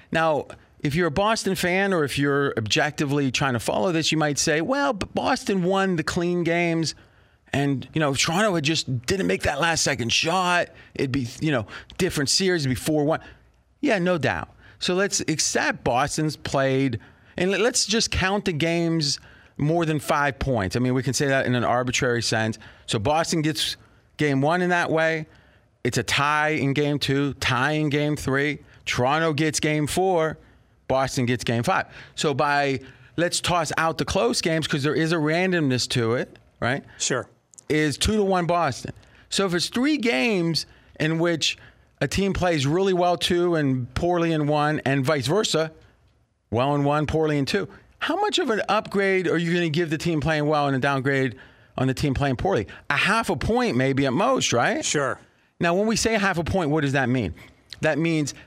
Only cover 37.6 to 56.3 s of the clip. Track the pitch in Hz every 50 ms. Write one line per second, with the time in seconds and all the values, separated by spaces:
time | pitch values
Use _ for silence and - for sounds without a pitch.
37.6 | - - 147 151 156 151 - - - 208 220 214 196 190 190 180 170 156 175 175
38.6 | 165 139 120 - - - - - - - - - - - - - 196 185 170 170
39.6 | - - - 233 262 302 311 254 220 226 247 262 247 233 208 180 165 165 156 -
40.6 | - - - - - - - - 147 156 160 160 170 170 170 151 - - - -
41.6 | - - - _ _ _ _ - 147 143 - 185 196 196 165 - 180 180 165 147
42.6 | 131 143 160 185 196 196 185 175 180 180 175 170 - - 180 175 175 175 165 156
43.6 | 147 135 131 127 120 - - - 175 175 180 170 170 165 160 151 147 147 151 147
44.6 | 147 151 156 - - 131 139 139 127 151 156 139 110 131 175 214 220 - - 156
45.6 | 160 156 - - - - _ _ _ _ _ _ _ _ _ _ _ - 101 117
46.6 | 131 143 147 143 143 143 147 151 151 - 147 160 156 151 147 143 135 - - 196
47.6 | 160 - - - - _ _ - - - 320 381 415 415 - 339 359 247 220 185
48.6 | - - 202 214 - - - 202 196 196 190 185 180 151 143 170 170 165 175 175
49.6 | 175 160 143 175 175 147 160 - - 170 165 151 131 165 156 147 147 151 151 147
50.6 | 143 139 135 127 139 143 139 135 123 143 135 135 131 123 113 - - - - -
51.6 | - _ - - 131 131 127 - - 143 123 127 143 139 127 - - 98 180 120
52.6 | 98 - - - - - 143 139 - 175 214 226 226 - 170 127 - - 220 247
53.6 | 247 208 113 123 131 135 139 135 139 135 117 170 214 269 262 - - - 127 120
54.6 | 131 180 233 311 302 - - 147 139 120 104 - - _ _ _ _ _ _ -
55.6 | 170 170 175 196 214 220 220 - - 220 226 202 196 196